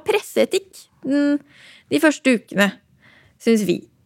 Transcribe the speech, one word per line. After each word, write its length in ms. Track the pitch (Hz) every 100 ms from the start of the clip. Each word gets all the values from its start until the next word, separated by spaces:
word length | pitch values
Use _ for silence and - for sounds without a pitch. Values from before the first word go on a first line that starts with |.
presseetikk, 840 | - 427 - - - 381 - - - _
mm, 320 | 262 285 285 285 - - - - -
de 100 | 285
første 320 | 311 - 262
ukene, 380 | 233 - 185 202 - _ _ _ - _ _
synes 240 | 233 226 180
vi. 80 | 175 - _